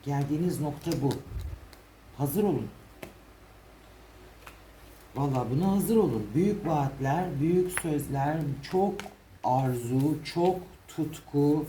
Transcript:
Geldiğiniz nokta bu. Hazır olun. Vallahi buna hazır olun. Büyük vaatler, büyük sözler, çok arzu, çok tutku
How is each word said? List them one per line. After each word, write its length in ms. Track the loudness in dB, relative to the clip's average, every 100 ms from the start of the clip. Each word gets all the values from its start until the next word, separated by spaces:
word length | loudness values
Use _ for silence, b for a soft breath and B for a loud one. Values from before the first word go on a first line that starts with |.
Geldiğiniz 580 | -2 -2 0 0 0 0
nokta 300 | -4 -4 -4 0
bu. 80 | 0 -2 -6 -8 -8 -10 -16 -20 -20 -20 -20 -4
Hazır 260 | -2 2
olun. 240 | 2 0 -4 -12 -20 -18 -18 -18 -20 -20 -20 -20 -20 -20 -20 -20 -20 -20 -20 -20 -20 -20 -20 -20 -20 -20 -12 -4
Vallahi 340 | 0 0 0
buna 200 | 0 2
hazır 240 | 2 4 4
olun. 320 | 4 2 -2 2
Büyük 320 | 2 2 0
vaatler, 720 | 0 0 -2 -2 0 -2 0
büyük 420 | 2 4 2 -2
sözler, 560 | -2 -2 -2 -2 0 0 -2 -6 -2
çok 220 | 0 0 -2 -10 -16 -20 -8
arzu, 800 | 0 2 2 -2 0 2 2 0
çok 360 | -4 2 2 2 -6 -20 -14
tutku 800 | -6 -6 -6 -4 2 4 2